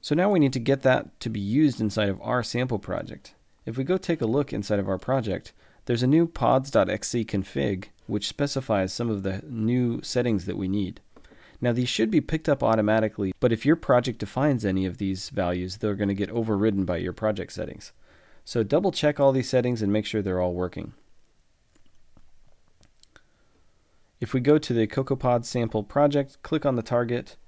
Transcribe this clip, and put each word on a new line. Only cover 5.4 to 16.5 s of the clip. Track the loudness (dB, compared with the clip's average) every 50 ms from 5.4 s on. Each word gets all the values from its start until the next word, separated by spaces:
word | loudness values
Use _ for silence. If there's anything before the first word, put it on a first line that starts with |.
| -6 -12 _ _ _ -20 _ _ _
there's | -2 0 2 4
a |
new | 4 6 4 4
pods | 2 0 0 2 4 4 4 2 2
dot | 2 2 2 2
X | 0 -4 -2 -2
C | -2 -2 -2
config, | -2 -2 -4 -4 -2 -4 -2 -2 -2 -2 -4 -6 -14 -18 _ _
which | -6 -6 -4 -4 -6
specifies | -4 -4 -4 -2 -2 -4 -2 0 0 0 0 0 -2
some | -4 -2 -2
of | -2 -2 -2
the | -4 -4 -4 -8 -8
new | -6 -2 0 2 2 2 2 0 -2 -4 -6
settings | -2 0 0 2 2 2 0 0
that | -2 -4 -4
we | -2 -2
need. | -2 -2 -2 -4 -6 -12 _ _ _ -20 -20 -20 -20 -20 -20 -20 -12 -4
Now | -2 0 0
these | 0 0 -2
should | 0 0 0 2
be | 2 0
picked | 0 0 -4 -2 0 0
up | 0 2 2
automatically, | 2 2 2 2 2 2 2 2 0 -2 -2 -4 -4 -4 _
but | 0 2
if | 2 2 4
your | 2 2
project | 2 4 2 2 4 4 0 -4 -6
defines | -8 -6 -4 0 0 2 2 2 0
any | 0 0 0 0
of | -2 -2 -4
these | -4 -4 -4 -4 -6 -8
values, | -4 -2 -2 0 -2 -2 -4 -6 -8 -4
they're | -4 -4 -2
gonna | 0 0 -2 0
get | 0 -2 -2
overridden | -2 -4 0 0